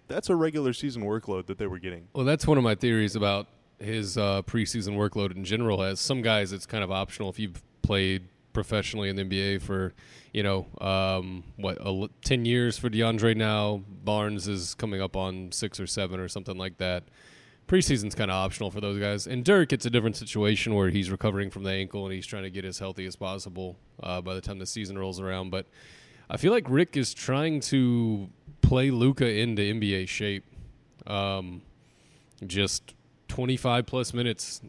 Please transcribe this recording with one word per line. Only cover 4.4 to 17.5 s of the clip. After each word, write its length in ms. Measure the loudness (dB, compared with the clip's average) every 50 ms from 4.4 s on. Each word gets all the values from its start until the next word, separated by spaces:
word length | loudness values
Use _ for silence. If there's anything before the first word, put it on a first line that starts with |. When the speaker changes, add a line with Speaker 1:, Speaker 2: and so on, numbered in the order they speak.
Speaker 2:
preseason 520 | 0 0 0 0 0 0 -2 -4 -2 -2 0
workload 400 | 0 0 0 0 0 -2 -2 -2
in 80 | -6
general. 400 | -4 -2 0 0 2 2 2 2
As 160 | 2 0 -2 -2
some 200 | -2 0 0 0
guys, 320 | 4 4 4 4 2 0
it's 140 | -4 -8 -8
kind 180 | -6 -4 -4 -2
of 60 | 0
optional 400 | 0 -2 -2 -4 -6 -6 -6 -6
if 80 | -4 -6
you've 240 | -6 -6 -8 -12 -18 _ _ _
played 440 | 0 4 4 4 4 4 2 0 -2 -8 _ _ _ _
professionally 560 | -2 -2 -2 2 0 0 0 0 -4 -2 -2 -2
in 80 | -2
the 60 | -2
N 60 | -2 0
B 100 | 0 0
A 180 | 2 2 0 0
for, 360 | -2 -2 0 0 0 -2 -4 -10 -20 -20 -20 -20 -20 -6 -2
you 80 | 0
know, 240 | 0 2 0 0 -2 -6 -10 -6
um, 600 | -2 0 2 2 2 2 0 -2 -2 -6 -10 -10 -12 -14 -14
what, 220 | -6 -4 -4 -4 -4
a 60 | -4
l-, 240 | -2 -2 -2 -2 -4 -8 _
ten 220 | 0 0 2 2 4
years 320 | 2 4 4 2 2 0
for 140 | -2 -4 -2
DeAndre 440 | 2 2 2 2 2 4 4 4 4
now. 480 | 4 2 2 2 2 2 0 -2 -4 -6 -12 -16 -8 -2
Barnes 420 | 0 0 2 2 0 -2 -4 -4
is 280 | -4 -4 -4 -4 -6 -6
coming 260 | -6 -4 -4 -2 -2
up 160 | -4 -2 -2
on 340 | -2 -2 -2 -4 -6 -10 -8
six 300 | -6 -6 -6 -6 -6 -6
or 60 | -6
seven 340 | -6 -4 -4 -4 -4 -4 -6
or 80 | -6 -6
something 300 | -8 -8 -8 -8 -8 -6
like 180 | -8 -8 -6
that. 280 | -4 -2 -2 -2 -2 -6 -10 _ -20 -20 -20 -20 -20 -20 -20